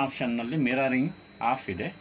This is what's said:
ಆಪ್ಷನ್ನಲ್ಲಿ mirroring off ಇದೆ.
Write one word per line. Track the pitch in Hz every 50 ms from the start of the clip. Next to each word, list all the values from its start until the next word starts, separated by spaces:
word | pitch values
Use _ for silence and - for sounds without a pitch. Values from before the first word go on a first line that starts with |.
| 139
ಆಪ್ಷನ್ನಲ್ಲಿ | 135 - - 135 120 117 117 117 117 147 160 135 120
mirroring | 131 131 135 131 127 127 135 175 - - - - - - 110 117
off | 127 - - - 95
ಇದೆ. | 85 117 170 - -